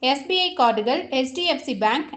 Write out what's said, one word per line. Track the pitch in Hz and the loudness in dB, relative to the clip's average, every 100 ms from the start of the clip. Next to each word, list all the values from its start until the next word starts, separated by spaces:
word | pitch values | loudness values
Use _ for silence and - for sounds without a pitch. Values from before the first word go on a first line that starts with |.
எஸ் | 254 277 277 | 0 0 0
பி | 370 | 0
ஐ | 359 | 0
கார்டுகள், | 359 240 214 214 311 349 | 2 2 4 0 0 0
எச் | 269 262 | -2 -2
டி | 349 | -2
எஃப் | 349 277 | -2 -2
சி | - | -4
பேங்க், | 208 214 254 311 | 0 0 0 -4